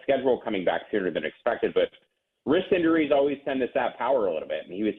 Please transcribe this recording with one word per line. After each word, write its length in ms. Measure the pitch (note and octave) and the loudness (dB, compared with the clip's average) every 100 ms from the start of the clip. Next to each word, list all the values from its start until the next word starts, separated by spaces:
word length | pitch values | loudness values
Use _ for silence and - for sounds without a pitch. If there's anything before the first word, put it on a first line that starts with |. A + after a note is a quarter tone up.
schedule, 400 | - C3+ C3 A#2 | -2 0 2 0
coming 220 | A#2 G2+ | 0 -2
back 180 | F2 E2+ - | 0 -2 -2
sooner 200 | G#2+ F2+ | -2 -2
than 140 | E2 | -4
expected, 480 | D#2 - A#2+ A2+ G2+ | -6 -4 -4 -2 0
but 160 | F#2 E2+ - _ _ _ _ | 2 0 -2 _ _ _ _
wrist 220 | A#2 E3+ F#3 | 0 0 2
injuries 400 | F#3 E3 E3 C#3+ | 2 4 2 2
always 240 | C#3+ C#3+ C#3 | 2 2 0
tend 160 | D3+ C3 | -4 -2
to 80 | A#2+ | -2
sap 240 | C3+ A#2+ - | -2 -4 -2
power 300 | A#2+ C#3 F#2+ | 0 0 0
a 80 | |
little 140 | D#2 C#2+ | -2 -4
bit, 160 | D2+ | -8
and 100 | - | -8
he 80 | F2+ | -4
was 100 | G#2+ | -4